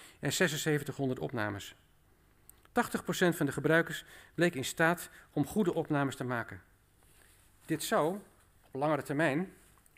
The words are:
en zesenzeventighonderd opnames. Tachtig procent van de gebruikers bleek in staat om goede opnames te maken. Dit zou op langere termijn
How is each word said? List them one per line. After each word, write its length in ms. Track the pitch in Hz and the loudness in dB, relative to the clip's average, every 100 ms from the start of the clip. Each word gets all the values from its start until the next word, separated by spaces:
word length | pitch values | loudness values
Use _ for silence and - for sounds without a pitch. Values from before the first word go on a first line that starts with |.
| - - | -20 -6
en 120 | 143 | -2
zesenzeventighonderd 880 | - 180 147 160 147 147 127 135 127 | 2 2 2 0 0 -2 -2 -2 -2
opnames. 540 | 147 123 104 101 - - _ _ _ _ _ _ - - - | -4 -2 -4 -4 -10 -18 _ _ _ _ _ _ -20 -20 -4
Tachtig 320 | - 233 233 | -2 -2 -4
procent 320 | - 175 180 160 | -4 2 2 4
van 100 | 143 | 0
de 60 | |
gebruikers 520 | 143 143 160 165 - - - - | 2 2 4 2 -6 -12 -20 -10
bleek 200 | - 175 | 0 0
in 100 | 135 | 0
staat 460 | 120 - 165 175 - - - | -4 2 2 2 -6 -18 -6
om 160 | - 143 | -2 0
goede 280 | 214 190 | 2 2
opnames 420 | 165 147 147 139 - | 0 0 0 0 -4
te 80 | |
maken. 380 | 127 120 110 101 - _ _ _ _ - - - _ _ | -4 -4 -6 -12 -18 _ _ _ _ -20 -20 -20 _ _
Dit 180 | - 156 | -6 -6
zou 360 | - 214 151 202 - _ _ _ | 0 2 2 0 -8 _ _ _
op 120 | _ | _
langere 280 | 131 151 143 | -2 0 0
termijn 500 | 123 143 160 139 190 - - - _ | 0 0 2 2 -2 -10 -20 -20 _